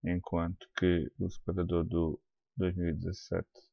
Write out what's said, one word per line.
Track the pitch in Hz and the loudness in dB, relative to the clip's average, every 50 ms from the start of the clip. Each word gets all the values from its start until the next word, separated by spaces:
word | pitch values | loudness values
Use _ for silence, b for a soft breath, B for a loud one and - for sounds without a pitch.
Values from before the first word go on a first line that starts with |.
| - | -2
enquanto | 87 87 90 - - - 87 82 85 92 - - _ _ - | 0 -2 -2 -2 -2 -2 0 0 -2 -4 -6 -10 _ _ 2
que | - 92 87 87 73 - _ - | 4 4 4 4 2 -2 _ -4
o | - 87 | -4 -4
separador | - - - - 90 92 87 - 87 85 85 | -4 -6 -6 -4 -2 0 0 2 2 2 2
do | - - 85 82 80 76 - _ _ _ _ _ _ _ | 2 2 2 2 2 0 -4 _ _ _ _ _ _ _
dois | - 92 90 87 | -2 0 0 0
mil | 90 87 85 | 0 0 0
e | 80 | 0
dezassete | 78 87 85 92 - - - - 87 87 _ _ - - _ | 0 -2 -4 -6 -6 -8 -4 -4 -4 -4 _ _ -20 -20 _